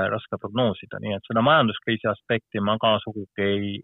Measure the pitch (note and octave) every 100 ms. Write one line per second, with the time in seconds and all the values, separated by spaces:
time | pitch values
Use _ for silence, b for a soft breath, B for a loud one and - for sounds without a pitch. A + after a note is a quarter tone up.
0 | G2 G#2+ - G2+ G#2 A2 A#2+ F#2+ - G2+
1 | G#2+ G2+ - A2+ B2+ D#3+ A#2 G2+ - A2
2 | A2+ G2+ - A2+ - G#2+ G2+ A2 A2+ G#2
3 | - G#2+ F#2+ - G2+ G2+ G2+ G2+